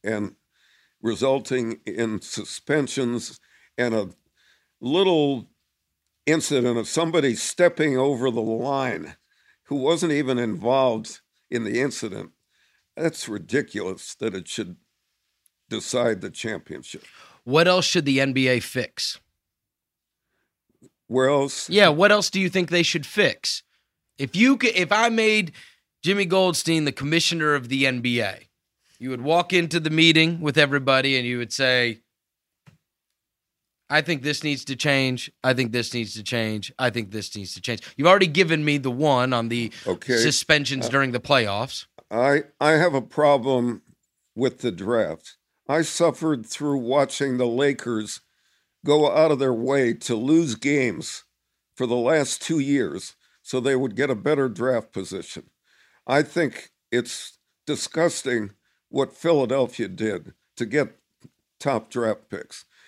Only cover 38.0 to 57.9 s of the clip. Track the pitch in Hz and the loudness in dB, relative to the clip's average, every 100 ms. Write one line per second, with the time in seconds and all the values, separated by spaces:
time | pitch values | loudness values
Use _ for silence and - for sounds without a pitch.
38 | 160 196 185 147 170 160 151 147 131 120 | 6 6 6 4 2 2 2 0 0 0
39 | 151 127 127 123 117 120 113 - - 90 | 2 4 4 0 0 -2 -4 -6 -6 -6
40 | - 120 117 - - 151 135 135 123 139 | 0 2 2 0 2 2 2 -4 -2 0
41 | 135 120 - 135 107 101 131 - - - | 0 -2 2 2 2 -2 -6 -10 -16 -20
42 | _ 113 131 147 143 - 151 156 175 139 | _ 0 2 2 -2 -2 2 4 4 0
43 | 110 - 147 139 123 127 120 113 _ _ | -4 0 4 4 2 0 0 -6 _ _
44 | _ _ _ 107 127 - 123 87 98 117 | _ _ _ -2 -2 -2 -6 -6 -2 0
45 | 85 80 - - _ _ - 156 156 - | -2 -4 -14 -20 _ _ -4 -2 -2 2
46 | 170 - 160 135 107 - 147 139 117 139 | 0 2 -2 -2 -4 -6 -2 -2 0 2
47 | 139 - 139 123 123 120 143 131 120 110 | 0 0 -2 0 -2 0 0 0 -4 -6
48 | 104 - _ _ _ _ _ _ 139 151 | -6 -12 _ _ _ _ _ _ 2 4
49 | 147 151 156 139 135 113 127 139 123 104 | 4 4 4 4 2 0 0 2 2 0
50 | - 113 127 160 160 110 135 143 123 80 | -2 -2 4 4 4 -2 0 2 0 -2
51 | 76 - _ _ _ _ _ - 123 123 | -10 -14 _ _ _ _ _ -8 -2 0
52 | 120 156 135 - - 160 139 139 95 - | 2 2 0 -4 -4 -2 2 0 0 -4
53 | - _ _ _ - 135 123 131 131 104 | -12 _ _ _ -6 -2 0 0 0 -2
54 | 139 113 143 147 131 92 127 117 - 95 | -2 -2 0 0 0 -2 -2 -2 -4 -10
55 | 95 92 - - - _ _ _ _ _ | -10 -10 -12 -16 -18 _ _ _ _ _
56 | - 139 151 180 143 - - _ - 120 | 0 0 2 0 -2 -4 -20 _ -4 -2
57 | 120 - - _ _ _ - 147 - | -2 -10 -14 _ _ _ -8 -8 -6